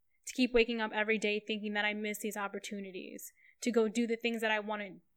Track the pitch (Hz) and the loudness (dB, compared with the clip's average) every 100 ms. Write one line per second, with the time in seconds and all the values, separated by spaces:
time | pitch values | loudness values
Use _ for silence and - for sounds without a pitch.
0 | _ _ - - 247 247 226 233 214 214 | _ _ -6 2 4 4 2 -2 0 0
1 | 214 220 208 208 208 214 208 208 208 208 | 2 2 2 0 -2 -4 -2 0 0 0
2 | 214 208 220 208 196 196 - 202 196 180 | -4 -4 -4 -4 -4 -6 -8 -8 -8 -10
3 | - - - _ - - 247 233 220 226 | -10 -12 -14 _ -20 -4 2 4 4 2
4 | 233 226 233 233 220 214 208 208 202 170 | 0 2 0 0 2 0 0 -4 -6 -12
5 | _ | _